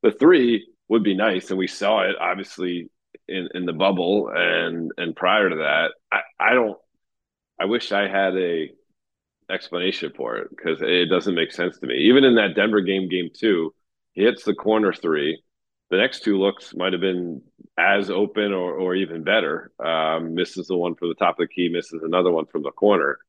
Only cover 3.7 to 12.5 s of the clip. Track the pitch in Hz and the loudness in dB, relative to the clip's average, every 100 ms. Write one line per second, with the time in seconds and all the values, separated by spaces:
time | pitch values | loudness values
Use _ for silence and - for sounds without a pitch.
3.7 | 80 95 92 87 104 - 82 87 85 85 | 0 0 2 2 0 0 0 0 0 -2
4.7 | 85 82 - 87 78 92 107 95 80 73 | -4 -8 -6 -8 -2 2 2 2 0 0
5.7 | 76 82 - _ 101 - _ 104 123 110 | 0 0 -4 _ -4 -4 _ 2 4 2
6.7 | 92 _ _ _ _ _ _ _ - 95 | -4 _ _ _ _ _ _ _ -6 -2
7.7 | 117 - 101 98 98 98 92 90 82 78 | -2 0 -2 0 0 0 0 -2 -2 -4
8.7 | - _ _ _ _ _ _ - 92 - | -10 _ _ _ _ _ _ -8 -8 -6
9.7 | 87 92 - 82 - 60 57 - - 85 | -4 -4 -4 -10 -8 -8 -6 -10 -8 -6
10.7 | 78 - 90 85 90 101 85 80 - 87 | -2 0 0 2 0 0 -2 -4 -4 -6
11.7 | - 64 64 95 131 135 117 101 | -6 -6 2 6 8 8 6 2